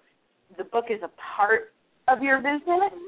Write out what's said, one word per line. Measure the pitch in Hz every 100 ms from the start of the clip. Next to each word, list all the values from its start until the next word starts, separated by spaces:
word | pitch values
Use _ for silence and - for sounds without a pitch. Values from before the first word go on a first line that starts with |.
| _ _ _ _ _ 185
the | 190
book | 233 233
is | 214
a | 175 - - -
part | 202 220 - _ _ _ -
of | 262
your | 277 269
business | 262 294 302 349 392 349